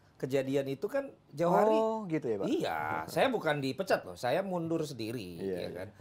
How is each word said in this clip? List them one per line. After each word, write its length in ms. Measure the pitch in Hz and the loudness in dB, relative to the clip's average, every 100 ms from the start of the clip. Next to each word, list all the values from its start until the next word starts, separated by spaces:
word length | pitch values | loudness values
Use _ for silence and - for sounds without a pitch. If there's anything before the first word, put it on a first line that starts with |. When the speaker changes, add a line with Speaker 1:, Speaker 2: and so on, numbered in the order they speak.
| _ - | _ -10
Speaker 1:
kejadian 480 | 143 135 131 139 135 | -2 0 2 0 0
itu 200 | 135 202 | -4 -4
kan, 220 | 277 269 - _ | -4 -4 -10 _
Jauhari. 420 | 143 170 175 208 | 0 4 6 6
Speaker 2:
Oh, 300 | 220 220 220 202 | 6 4 0 -2
gitu 180 | 156 131 | -2 0
ya, 100 | 104 | 0
Pak? 80 | 98 | 0
Speaker 1:
Iya, 320 | 330 98 80 76 78 78 | 0 0 0 0 -2 -2
saya 220 | 156 254 | 2 2
bukan 280 | 247 156 147 | 2 0 0
dipecat 420 | 135 127 - 226 | 0 -2 0 0
loh, 100 | - | 0
saya 260 | 90 123 156 | -4 0 0
mundur 400 | 196 180 165 160 | 0 -2 0 -2
sendiri, 540 | 151 127 110 120 90 87 | -2 -6 -6 -4 -6 -6
Speaker 2:
Iya, 60 | 98 | -4
Speaker 1:
ya 100 | 90 | -2
Speaker 2:
iya. 100 | 92 | -4
Speaker 1:
kan. 180 | 87 98 - | -6 -10 -10